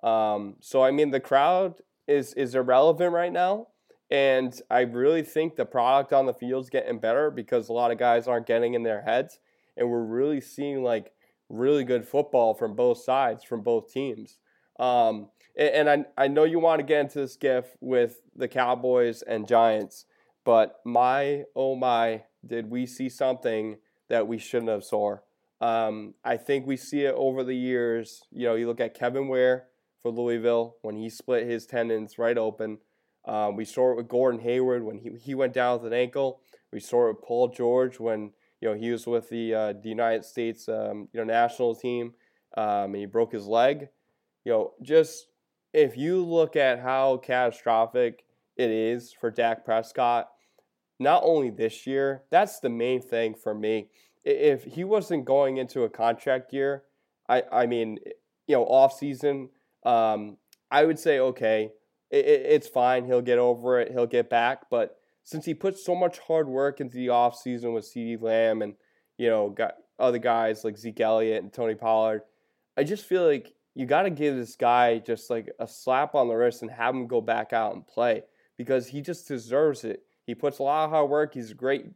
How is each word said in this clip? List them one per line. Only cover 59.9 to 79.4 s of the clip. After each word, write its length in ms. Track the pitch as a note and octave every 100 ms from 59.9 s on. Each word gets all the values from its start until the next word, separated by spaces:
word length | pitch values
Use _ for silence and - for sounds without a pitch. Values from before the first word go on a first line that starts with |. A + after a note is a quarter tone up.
| A#2 A2 G#2 G#2 - _ _ _
I 140 | C#3+
would 140 | D#3 D3+
say, 220 | E3 C#3
okay, 500 | B2+ B2+ A2 A2 G#2+ - _ _ _
it, 160 | C#3+ C3+
it, 160 | C#3+ C#3+
it's 220 | D3+ -
fine. 380 | B2+ B2 B2+ B2
He'll 160 | B2
get 160 | B2 B2
over 420 | B2 A#2 B2 B2
it. 120 | -
He'll 140 | B2+ A#2
get 220 | A#2+ A#2
back. 400 | A#2+ A#2+ C3+ -
But 280 | A#2+ G#2 - _ _
since 220 | - D#3 E3
he 80 |
put 240 | D#3 G3 F#3+
so 160 | -
much 240 | F3 F3 -
hard 300 | - D#3+ C#3+
work 320 | C3 C#3+ C#3
into 180 | C3 B2
the 100 | B2
off 260 | A#2+ A#2+
season 380 | A#2+ B2+ A#2+ A#2
with 140 | A2+ -
CeeDee 340 | A#2+ A#2 A#2
Lamb 400 | A2+ A2+ A2+ A2
and, 140 | G#2 - _ _ _ -
you 140 | A#2
know, 180 | A2 G#2
got 280 | G2+ A2 - _ -
other 200 | B2+ A#2+
guys 460 | A#2+ A#2 A2 G#2+
like 120 | A2+ G#2
Zeke 240 | A2+ A2+
Elliott 420 | A2 A2 A2+ G#2+
and 80 | G2
Tony 240 | - A2+
Pollard, 480 | A2 A2+ A2+ A2 G#2+ - _ _ _ _ -
I 80 |
just 220 | D3 G#3 -
feel 200 | F3+ E3+
like 280 | C#3 - _ _
you 120 | B2+ B2
gotta 240 | D3+ G3
give 260 | D3 D3 C3
this 200 | A#2 -
guy 420 | B2 B2 A#2+ A2+
just, 320 | A2+ A2+ -
like, 180 | A2+ G#2 -
a 80 | A#2
slap 480 | - - C3 D3+
on 140 | C#3+ A#2+
the 60 |
wrist 260 | A2+ A#2+ A#2
and 100 | A2
have 240 | A#2 A#2
him 120 | C3 A#2+
go 160 | B2
back 320 | A2+ A2+ A2
out 200 | A#2 G#2+
and 120 | F#2+ -
play 380 | - A#2+ A2 - _ _ -
because 300 | B2 C3 B2
he 120 | C#3+
just 260 | C#3+ E3+ -
deserves 580 | C3